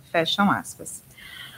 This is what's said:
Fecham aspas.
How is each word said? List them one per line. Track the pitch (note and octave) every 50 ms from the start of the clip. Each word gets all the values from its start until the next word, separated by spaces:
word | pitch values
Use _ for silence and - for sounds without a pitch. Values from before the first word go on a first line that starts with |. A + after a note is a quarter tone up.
| - -
Fecham | - E3+ E3 D#3+ - - G3+ F#3+
aspas. | C3 - - - - - - - - - - - - - - - - - - - -